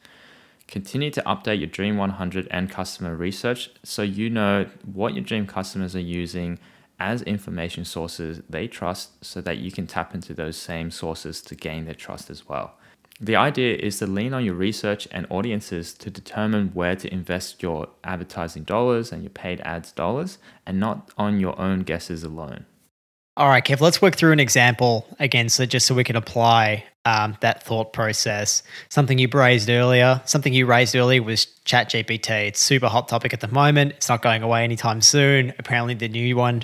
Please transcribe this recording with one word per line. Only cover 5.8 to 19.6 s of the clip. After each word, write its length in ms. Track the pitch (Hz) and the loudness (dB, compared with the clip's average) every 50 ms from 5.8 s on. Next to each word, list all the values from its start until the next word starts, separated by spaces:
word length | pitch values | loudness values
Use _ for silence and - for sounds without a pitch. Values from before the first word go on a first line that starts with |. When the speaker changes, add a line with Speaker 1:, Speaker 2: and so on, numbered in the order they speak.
| 95 90 92 | -6 -6 -6
Speaker 1:
are 60 | 92 | -6
using 580 | 87 87 87 87 87 82 85 90 87 87 87 - _ - _ _ _ _ _ - | -6 -6 -6 -6 -6 -6 -6 -6 -6 -6 -8 -10 _ -20 _ _ _ _ _ -6
as 220 | 92 101 117 123 | -4 -4 -4 -4
information 600 | - 90 104 101 - - 90 87 82 85 - - 85 | -4 -4 -6 -6 -6 -8 -8 -6 -6 -8 -8 -10 -10
sources 560 | - - 85 80 82 - - 82 78 82 - - - | -10 -8 -8 -8 -8 -8 -8 -8 -8 -8 -12 -12 -10
they 180 | - 78 90 | -8 -8 -8
trust 560 | 87 - - 95 87 90 - - - _ _ | -8 -8 -8 -6 -6 -6 -8 -10 -16 _ _
so 200 | - - - 92 | -18 -14 -12 -10
that 160 | 90 90 80 53 | -6 -6 -6 -6
you 120 | 67 92 | -8 -10
can 160 | - - 87 | -8 -8 -10
tap 280 | - - - 87 - - | -8 -6 -8 -8 -6 -8
into 180 | 90 - - | -12 -12 -12
those 240 | 82 85 80 80 82 | -10 -8 -8 -8 -8
same 340 | - - - 85 82 82 85 | -10 -10 -10 -8 -8 -8 -8
sources 520 | - - - 82 80 - - 78 80 - | -10 -8 -8 -8 -8 -8 -10 -12 -12 -14
to 120 | - - - | -14 -16 -18
gain 300 | - - 80 78 80 80 | -12 -10 -10 -8 -8 -10
their 80 | 80 | -12
trust 380 | 76 - - - - - - - | -14 -16 -14 -14 -14 -14 -14 -18
as 180 | - - - - | -18 -20 -14 -10
well. 300 | 71 65 50 - - _ _ _ _ _ _ _ _ - | -8 -8 -8 -10 -14 _ _ _ _ _ _ _ _ -10
The 180 | 107 104 110 | -4 0 2
idea 400 | 98 120 147 143 135 127 120 98 | 4 4 4 2 2 0 0 0
is 220 | - - 104 - - | 0 -2 -4 -4 -4
to 60 | 107 | -4
lean 280 | 98 95 101 110 127 135 | -2 -2 -2 -2 -2 -2
on 100 | 127 120 | -2 -2
your 80 | 101 | -2
research 560 | 87 87 92 104 107 - - 104 104 - - - | -2 0 -2 -2 -2 -2 -2 -2 -2 -4 -6 -10
and 160 | - 92 85 - | -10 -10 -8 -4
audiences 640 | - 95 104 120 107 98 - - - 85 87 - - | -4 -4 -2 -2 -4 -4 -6 -6 -8 -8 -8 -10 -14
to 160 | _ - 107 | _ -14 -14
determine 580 | 95 - - - - 107 107 107 110 107 101 92 90 | -14 -14 -16 -12 -6 -4 -2 0 0 0 -2 -2 -2
where 200 | 87 87 87 95 | -2 -2 -2 -2
to 140 | 98 - - | -2 -6 -8
invest 520 | 90 92 87 - 87 92 - - - - | -8 -8 -4 -4 -4 -4 -6 -8 -12 -8
your 260 | - 87 82 76 - - _ _ - | -6 -4 -4 -4 -6 -10 _ _ -10
advertising 600 | 92 92 87 90 - - 95 82 82 - 80 78 | -10 -8 -8 -10 -10 -8 -8 -8 -8 -8 -12 -8
dollars 460 | - 92 113 123 127 120 117 113 - | -4 -2 0 2 2 0 0 -2 -6
and 120 | - - | -10 -12
your 80 | - - | -12 -12
paid 320 | - - - 92 87 - | -14 -10 -8 -8 -8 -8